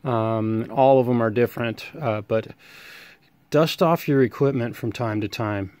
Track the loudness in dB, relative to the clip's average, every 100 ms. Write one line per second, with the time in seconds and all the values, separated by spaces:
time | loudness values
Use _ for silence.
0 | -2 -2 0 -2 -2 -4 -4 2 6 6
1 | 4 2 2 2 0 0 -8 -8 -14 -8
2 | -4 -4 -2 -4 -4 -20 -20 -20 -20 -20
3 | -20 _ _ _ _ 0 0 2 0 0
4 | 2 2 2 2 0 0 -6 -6 -8 -4
5 | -4 -4 -4 -4 -4 -4 -6 _